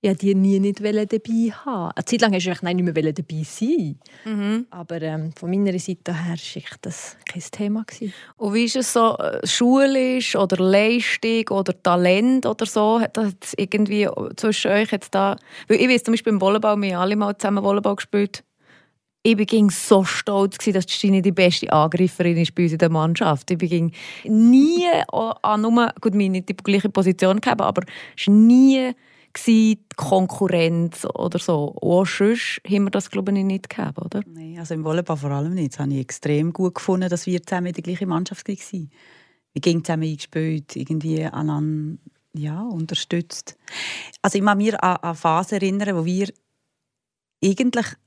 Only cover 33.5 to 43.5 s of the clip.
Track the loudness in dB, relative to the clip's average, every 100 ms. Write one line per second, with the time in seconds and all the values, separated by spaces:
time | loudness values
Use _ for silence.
33.5 | -4 -8 -8 -8 -8 -8 -8 -10 -14 -16
34.5 | -14 -8 -6 -2 -2 -2 -4 -2 -4 -2
35.5 | -2 -4 -4 -4 -4 -6 -8 -2 0 -2
36.5 | -2 -4 -2 -2 -2 0 -4 -4 -6 -4
37.5 | -4 -4 -6 -8 -6 -4 -4 -6 -10 -10
38.5 | -10 -10 -12 -12 _ _ _ _ _ _
39.5 | -2 0 0 0 -2 -2 -6 -8 -4 -2
40.5 | -4 -6 -12 -6 -4 -2 -4 -4 -4 -4
41.5 | -2 -2 -4 -6 -10 -18 _ _ -10 -8
42.5 | -6 -8 -8 -6 -8 -4 -6 -6 -12 -16